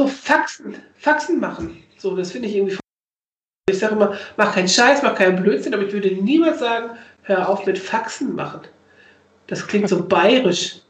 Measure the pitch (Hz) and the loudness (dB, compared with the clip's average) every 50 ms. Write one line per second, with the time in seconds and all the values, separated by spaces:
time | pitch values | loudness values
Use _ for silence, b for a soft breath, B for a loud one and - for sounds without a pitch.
0 | 277 277 - - - - 294 311 - - - - - - - - - - _ _ | 2 0 -2 -4 -2 0 2 2 0 -2 -6 -12 -14 -14 -14 -14 -16 -20 _ _
1 | - - - 294 - - 330 262 202 180 - - - - - - - _ _ _ | 0 0 0 0 0 -2 -2 -2 -2 -2 -6 -8 -10 -12 -12 -14 -20 _ _ _
2 | - 190 180 185 175 - - 247 233 202 208 196 196 190 190 190 - _ _ _ | -6 -4 -4 -4 -4 -6 -6 -6 -6 -4 -2 0 0 -2 -2 -6 -8 _ _ _
3 | _ _ _ _ _ _ _ _ _ _ _ _ _ - - 185 220 214 214 214 | _ _ _ _ _ _ _ _ _ _ _ _ _ -2 -2 0 0 0 2 2
4 | 202 196 B B B B B - 214 202 - 190 185 180 - - 240 254 285 277 | 2 0 B B B B B 0 0 2 2 0 0 2 4 4 6 6 6 4
5 | - 220 - - 196 185 180 180 185 202 262 - - 294 220 208 196 202 208 202 | 2 0 2 2 4 4 4 4 2 2 2 0 0 -2 -2 -2 -2 -2 -2 -2
6 | 190 190 185 190 196 226 294 330 330 320 - - 254 233 233 233 233 233 233 B | -2 -2 -2 0 0 2 4 4 4 2 2 0 -2 -2 -2 -4 -4 -8 -12 B
7 | B B B B - - 196 185 180 180 202 202 - 196 180 185 - - - 226 | B B B B -4 -2 0 0 2 0 0 -2 0 -2 -4 -4 -4 -4 -4 -4
8 | - - - - 277 220 170 151 143 - - - - - - _ _ b b b | -4 -4 -8 -8 -6 -6 -6 -6 -8 -8 -10 -14 -18 -20 -20 _ _ b b b
9 | b b b b b b b _ _ - 190 - - - - 208 208 190 - - | b b b b b b b _ _ -10 -10 -10 -6 -2 -2 0 0 2 0 0
10 | - - 190 170 180 208 262 254 247 180 - - - - - - _ | 0 0 2 4 4 4 4 4 4 2 0 0 -4 -6 -10 -12 _